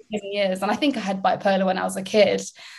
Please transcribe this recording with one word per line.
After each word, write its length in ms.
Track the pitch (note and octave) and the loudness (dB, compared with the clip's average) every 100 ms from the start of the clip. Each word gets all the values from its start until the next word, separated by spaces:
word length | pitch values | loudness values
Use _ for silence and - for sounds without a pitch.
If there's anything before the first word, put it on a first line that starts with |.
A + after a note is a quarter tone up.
and 60 | - | -8
years 120 | G#3+ | -8
and 80 | G3 | -6
years. 280 | G3+ G3 F#3 | -2 -2 0
And 80 | G3 | -2
I 40 | |
think 220 | A3 D4 A#3+ | 0 0 0
I 40 | |
had 220 | G3 F#3+ | -4 -2
bipolar 420 | F#3+ - G3+ F#3+ | 0 0 2 2
when 140 | F#3+ F#3 | 2 0
I 60 | |
was 120 | F#3 F#3+ | -2 -4
a 60 | |
kid. 400 | F#3+ G#3+ G3+ G3 F#3+ - - | 0 4 4 4 -4 -14 -20